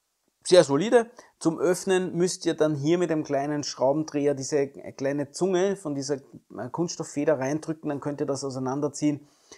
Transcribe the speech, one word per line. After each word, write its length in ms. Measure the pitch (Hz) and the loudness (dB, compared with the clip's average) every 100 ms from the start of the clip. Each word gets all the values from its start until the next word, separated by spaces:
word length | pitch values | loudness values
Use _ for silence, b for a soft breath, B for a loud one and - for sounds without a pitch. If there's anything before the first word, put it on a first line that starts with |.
| _ _ _ _ | _ _ _ _
sehr 200 | - 180 | 6 8
solide. 480 | 139 139 214 247 233 B B _ | 8 4 4 4 4 B B _
Zum 220 | 160 160 | -2 2
Öffnen 560 | 160 180 196 185 185 170 | 2 0 2 0 2 0
müsst 300 | 180 - 170 | 0 0 -4
ihr 80 | 156 | 2
dann 180 | 156 | 0
hier 240 | 147 147 175 | 2 2 2
mit 140 | 170 | 2
dem 120 | 160 | -2
kleinen 400 | 147 139 143 147 | -2 -2 -2 -4
Schraubendreher 680 | 143 - 127 151 156 147 143 | -6 0 0 2 -2 -2 0
diese 340 | 139 131 147 139 | 0 -2 -2 -2
kleine 640 | - - - 135 147 143 | -6 -14 -6 -4 -2 -6
Zunge 440 | - 185 180 196 190 | -2 0 2 0 -2
von 180 | 156 | -6
dieser, 220 | 139 135 135 | -6 -4 -6
äh, 540 | - - - 92 120 | -8 -20 -18 -12 -8
Kunststofffeder 640 | - 170 - 156 - 147 139 | -4 -4 -4 -8 -2 0 0
reindrücken, 520 | 135 151 156 160 147 | 0 -4 -6 -8 -6
dann 100 | 139 | -6
könnt 200 | 147 143 | -6 -4
ihr 60 | 143 | -4
das 180 | 135 | -4
auseinanderziehen. 840 | 139 131 131 143 147 - 151 147 B B B | -6 -6 -4 -2 -4 -2 -2 -2 B B B